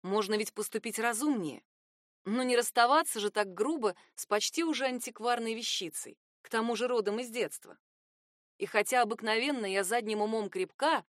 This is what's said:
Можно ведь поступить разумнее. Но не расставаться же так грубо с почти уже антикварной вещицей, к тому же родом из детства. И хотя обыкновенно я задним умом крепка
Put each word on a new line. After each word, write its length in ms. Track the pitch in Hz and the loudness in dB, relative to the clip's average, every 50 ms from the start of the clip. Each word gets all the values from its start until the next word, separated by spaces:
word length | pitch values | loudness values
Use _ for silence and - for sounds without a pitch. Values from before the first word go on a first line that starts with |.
| - 185 | -2 0
Можно 300 | 196 214 208 190 214 214 | 0 0 2 2 0 0
ведь 160 | 214 - _ | -2 -4 _
поступить 440 | - 208 - - 220 - 233 - 220 | -6 -8 -4 -4 -6 -6 -4 -4 -2
разумнее. 640 | 220 240 233 214 277 302 277 220 175 147 120 - _ _ _ _ _ _ _ _ _ _ _ _ _ | -2 -2 -2 0 0 0 0 0 -2 -4 -6 -10 _ _ _ _ _ _ _ _ _ _ _ _ _
Но 180 | 185 214 254 | -2 0 0
не 140 | 254 254 247 | 2 4 4
расставаться 640 | 240 233 - - 240 233 240 277 311 320 - - 220 | 2 2 4 6 6 6 8 6 4 4 2 -2 -2
же 100 | 202 208 | -2 0
так 220 | _ 214 208 196 | _ 0 0 0
грубо 420 | 180 - 214 277 330 302 226 202 180 - - _ _ | 0 0 0 0 2 2 0 0 -2 -2 -16 _ _
с 100 | - - | -14 -4
почти 400 | _ 208 214 208 - - 320 339 | _ 0 0 0 0 0 0 0
уже 220 | 330 294 240 269 | 0 0 0 0
антикварной 680 | 262 254 240 - 247 226 - 214 240 240 233 226 226 | -2 -2 -4 -6 -8 -10 -4 0 0 0 0 0 -4
вещицей, 640 | 226 226 226 - - - 190 160 - - - - - _ _ _ _ _ | -4 -4 -4 -4 -4 -4 -4 -6 -8 -10 -12 -12 -16 _ _ _ _ _
к 80 | _ - | _ -4
тому 280 | - 226 226 233 233 | -2 0 0 0 0
же 120 | 214 240 254 | 0 0 0
родом 320 | 247 233 196 202 208 226 | 0 0 0 0 -2 -2
из 80 | 254 240 | -4 -6
детства. 480 | 220 247 202 - - - - - - _ _ _ _ _ _ _ _ _ _ _ _ _ _ _ _ | -4 -4 -4 -4 -4 -12 -16 -20 -20 _ _ _ _ _ _ _ _ _ _ _ _ _ _ _ _
И 80 | _ - | _ -8
хотя 380 | - - 214 208 - 254 247 | 0 2 0 2 4 2 2
обыкновенно 640 | 240 208 233 - 214 220 220 226 247 294 285 247 214 | 2 2 -2 -4 -2 0 0 2 2 0 -2 -2 -2
я 180 | 196 190 196 196 | -2 0 0 0
задним 380 | 180 226 240 226 214 214 214 | 0 0 -2 0 0 0 0
умом 260 | 208 214 220 220 208 190 | 0 0 0 -2 -4 -4
крепка 560 | - 185 185 - _ - 269 311 320 226 165 _ | -4 -4 -6 -6 _ 0 2 2 2 2 -2 _